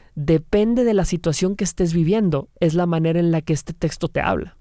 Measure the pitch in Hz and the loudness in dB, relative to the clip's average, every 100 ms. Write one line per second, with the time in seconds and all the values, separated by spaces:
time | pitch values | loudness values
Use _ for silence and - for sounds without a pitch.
0 | - - 143 160 - 208 214 240 240 202 | -16 -6 0 0 2 0 2 2 2 2
1 | 165 170 170 147 185 202 190 - 170 170 | 0 -2 -2 0 -2 -2 -4 -2 0 2
2 | 160 220 196 143 - - 170 165 175 165 | 2 2 2 0 -4 -2 0 2 0 0
3 | 165 170 170 165 160 151 - 165 160 - | 0 2 2 0 0 -4 -4 -6 -6 -4
4 | - - - - - - | -4 -2 -2 -2 -6 -14